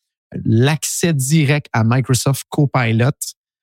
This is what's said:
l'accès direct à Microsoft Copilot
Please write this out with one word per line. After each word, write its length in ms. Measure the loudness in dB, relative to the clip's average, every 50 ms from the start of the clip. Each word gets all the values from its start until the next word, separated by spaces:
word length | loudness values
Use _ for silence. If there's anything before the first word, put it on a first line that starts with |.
| _ _ _ _ _ _ -12 -8 -2
l'accès 680 | 0 2 4 4 2 0 -2 -4 -8 -6 -2 -2 0
direct 540 | 0 0 0 2 2 2 2 2 0 -2 -2 -4
à 100 | -2 0 2
Microsoft 600 | 2 2 0 0 0 -2 0 0 -2 -2 -2 -6 -6
Copilot 600 | -2 0 0 0 0 0 0 2 2 2 2 0 0 -4 -10 -14 -14 _ _ _ _ _